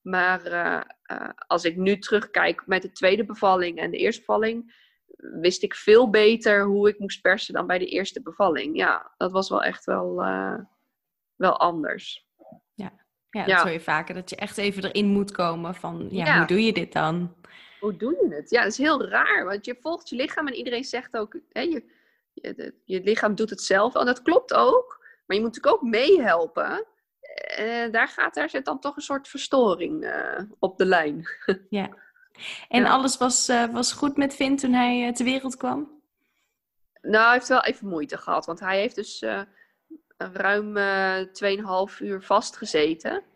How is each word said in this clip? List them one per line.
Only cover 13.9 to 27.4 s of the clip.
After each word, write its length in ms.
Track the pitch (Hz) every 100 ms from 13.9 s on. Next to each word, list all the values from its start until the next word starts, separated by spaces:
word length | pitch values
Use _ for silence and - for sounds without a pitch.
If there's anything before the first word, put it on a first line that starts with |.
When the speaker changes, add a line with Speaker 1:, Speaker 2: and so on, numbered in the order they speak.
| 156 165 180
Speaker 2:
dat 140 | 180
je 60 | -
echt 220 | 208 -
even 260 | 202 196
erin 220 | 185 202 208
moet 240 | 202 202
komen 440 | - 170 165 170 185
van, 320 | 170 170 196
ja, 140 | 190 170
Speaker 1:
Ja. 120 | 240
Speaker 2:
hoe 100 | 165
doe 180 | 185 226
je 80 |
dit 200 | 175 170
dan? 420 | 156 156 170 175 _ - - - _
Speaker 1:
Hoe 160 | 208 175
doe 300 | 233 359 359
je 60 | 147
het? 140 | -
Ja, 120 | 240
dat 80 | 208
is 60 | 226
heel 300 | 294 285 185
raar, 380 | 220 285 403 -
want 200 | 202 240
je 100 | 240
volgt 280 | 302 339 -
je 60 | 240
lichaam 320 | 285 - 294
en 60 | 226
iedereen 280 | 240 240
zegt 340 | 262 240 - 233
ook, 220 | 214 - _
hè, 120 | -
je, 300 | 339 294 _ _ _ _ _
je, 200 | - -
de, 220 | - - _ -
je 160 | 185
lichaam 320 | 185 220 214 202
doet 140 | 220
het 120 | 196
zelf. 340 | - 196 226 -
En 100 | 247
dat 160 | 254
klopt 320 | - 370 -
ook, 440 | - - 508 494 - - _ -
maar 120 | 190
je 60 |
moet 120 | 226 226
natuurlijk 280 | 277 415
ook 60 | 240
meehelpen. 960 | 220 285 381 220 170 165 - - - 453 _ _ _ - -